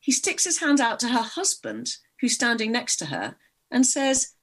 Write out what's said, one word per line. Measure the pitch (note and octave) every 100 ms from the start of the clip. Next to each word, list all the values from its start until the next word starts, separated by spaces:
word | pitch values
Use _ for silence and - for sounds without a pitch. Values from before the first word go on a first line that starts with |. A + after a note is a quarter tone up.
he | -
sticks | B3+ - -
his | F4+ E4
hand | D#4+ C#4+
out | A#3+ A3
to | A#3+
her | B3
husband, | A3+ - F#4+ - - G#3+ B3 - _ _
who's | B3
standing | - B3 A3+ A3
next | A#3 A#3+ -
to | D#3+
her, | - A3 - _ _ _
and | B3 C4
says | - C4+ C4+ - _